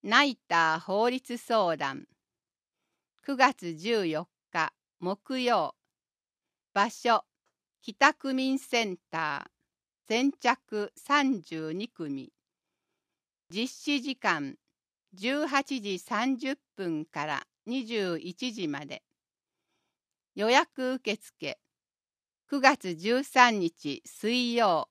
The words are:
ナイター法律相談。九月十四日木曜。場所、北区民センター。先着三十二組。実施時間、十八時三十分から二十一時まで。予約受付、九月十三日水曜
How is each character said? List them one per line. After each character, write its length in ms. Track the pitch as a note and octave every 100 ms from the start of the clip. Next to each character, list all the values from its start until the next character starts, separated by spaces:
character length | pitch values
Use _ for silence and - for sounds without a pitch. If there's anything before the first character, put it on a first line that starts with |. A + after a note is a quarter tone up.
ナ 220 | G3+ A#3
イ 120 | C#4+ A#3
タ 420 | _ E3+ E3 D#3+
ー 20 |
法 300 | - G3 A#3
律 260 | B3+ - A#3+
相 400 | - A3+ F#3 D#3
談。 300 | C#3+ C3+ - _ _ _ _ _ _ _ _ _ _ _
九 140 | - C4+
月 400 | B3+ - F3 D#3
十 320 | F#3+ A3+ F3+
四 200 | D3+ F3 _ _
日 240 | F3 D#3 _ _ _
木 400 | F3 G3 _ C4
曜。 360 | B3 A3+ D3 - _ _ _ _ _ _ _ _ _
場 160 | - G#3
所、 360 | - A#3+ A3 - _ _ _ _ _
北 320 | - G#3 C#4 D4+
区 180 | C4+
民 240 | C4 C4 C4+
セ 280 | - A#3+ A3
ン 120 | F3+ _
タ 360 | E3 D#3 C#3+ -
ー。 60 | _ _ _ _ _ _
先 260 | A3+ C#4
着 580 | - B3 B3+ _ G#3+ G#3 -
三 460 | - C#4+ C4+ A#3
十 300 | D#3 D#3+ D#3
二 160 | E3+ A3+
組。 460 | _ D#3 C#3 C3 _ _ _ _ _ _ _ _ _ _ _ _
実 180 | F#3 B3
施 340 | - - C#4+
時 140 | B3+ B3+
間、 420 | G#3+ E3 C#3 - _ _ _ _ _
十 320 | F#3 G#3+ C#4+ D4+
八 340 | C#4 C#4 C4+
時 180 | G3+ F#3
三 400 | - G#3 B3 C4
十 200 | C4 C#4 _ -
分 300 | F#3 D#3 D3+
か 200 | D#3+ D3
ら 220 | C#3+ - _ -
二 200 | B3+ A3
十 340 | A3+ F#3+ E3
一 320 | E3+ F3+ B3+
時 160 | G#3+ E3+
ま 180 | C#3+ D3
で。 160 | C#3 _ _ _ _ _ _ _ _ _ _ _ _ _ -
予 140 | G#3+
約 460 | C4 F4 - B3+ B3+
受 200 | - G#3
付、 420 | - _ D3 - _ _ _ _ _ _ _ _ _
九 120 | C#4+
月 340 | C4 C#4+ F#3+ E3
十 280 | F#3+ B3
三 380 | C#4 C4 B3 G#3+
日 420 | E3+ _ D3 C#3 -
水 480 | - G#3+ B3 A#3+
曜 360 | A#3 A3 D#3+ -